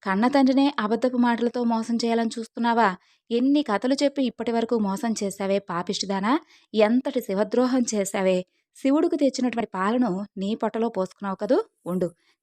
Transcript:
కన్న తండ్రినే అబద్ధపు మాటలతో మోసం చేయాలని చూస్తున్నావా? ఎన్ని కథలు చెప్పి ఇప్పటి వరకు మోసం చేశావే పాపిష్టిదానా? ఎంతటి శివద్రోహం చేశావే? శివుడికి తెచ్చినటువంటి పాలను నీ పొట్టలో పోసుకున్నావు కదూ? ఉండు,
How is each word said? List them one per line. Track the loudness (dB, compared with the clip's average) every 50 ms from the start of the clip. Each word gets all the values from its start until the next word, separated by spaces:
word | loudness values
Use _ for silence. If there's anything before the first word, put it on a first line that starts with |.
కన్న | -4 -2 0 2 2 2
తండ్రినే | 4 4 4 4 4 4 2 2 2 0
అబద్ధపు | -2 -2 0 0 0 0 2
మాటలతో | 2 2 2 2 0 0 -2 -2 -2 -2
మోసం | 0 0 -2 -2 -2 -2
చేయాలని | -2 0 0 0 0 0 -2 -4 -6
చూస్తున్నావా? | -10 -10 _ -2 0 2 2 4 2 2 0 -2 _ _ _ _ _ -4
ఎన్ని | -2 0 2 2 2 2
కథలు | 2 0 -2 0 0 0 0
చెప్పి | 2 0 0 0 0 -2
ఇప్పటి | -2 -4 -4 -4 -4
వరకు | -2 -2 -2 0 0 0
మోసం | 0 -2 -2 -2 -4 -4 -4 -2
చేశావే | -4 -6 -4 -4 -2 -2 -2 -2
పాపిష్టిదానా? | -2 -4 -6 -6 -4 -4 -4 -4 -4 -4 -4 -2 0 0 0 0 -2 _ _ _ _ _ 2
ఎంతటి | 2 4 4 4 2 0 -2 -4 -4
శివద్రోహం | -4 -2 -2 -2 -2 0 0 0 2 2 2 0 0 0 -2
చేశావే? | -2 -2 -2 -2 0 2 2 2 0 -2 _ _ _ _ _ _
శివుడికి | -4 0 2 2 2 2 2 2
తెచ్చినటువంటి | 2 2 0 0 0 -2 -2 -2 -4 -6 -4 -4
పాలను | -4 -2 0 0 0 0 0 -2 -4 -6 -8 -8 -6
నీ | -6 -4 -4
పొట్టలో | -2 -4 -4 -2 -2 -4 -2
పోసుకున్నావు | -2 -4 -4 -4 -6 -8 -8 -8 -8
కదూ? | -4 -2 0 0 0 0 -2 _ _ -8
ఉండు, | -6 -4 -2 -2 -4 -4 _ _ _ _ _